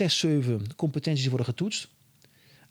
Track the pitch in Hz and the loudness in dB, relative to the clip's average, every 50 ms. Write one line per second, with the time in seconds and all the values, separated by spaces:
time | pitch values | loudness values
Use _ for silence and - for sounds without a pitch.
0 | 202 170 - - - 165 151 147 131 123 120 107 101 110 - - - 156 131 151 | 2 2 2 2 2 2 2 2 2 2 0 0 -2 -4 -4 -2 -2 -2 -2 -2
1 | - 165 156 139 131 135 123 120 120 - 120 - 175 214 - - - - _ _ | -2 0 0 0 0 0 0 0 0 -2 -2 -2 -2 -4 -4 -6 -8 -10 _ _
2 | _ _ _ _ _ - _ _ _ _ - - - _ | _ _ _ _ _ -20 _ _ _ _ -20 -20 -20 _